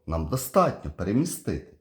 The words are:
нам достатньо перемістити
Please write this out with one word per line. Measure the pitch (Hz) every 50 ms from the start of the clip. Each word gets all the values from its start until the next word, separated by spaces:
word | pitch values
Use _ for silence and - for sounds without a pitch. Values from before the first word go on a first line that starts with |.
| -
нам | 76 82 80 80 78
достатньо | 123 131 - - - 196 87 - - - - 73
перемістити | - - 87 92 107 131 165 170 - - - 113 80 67 - - - _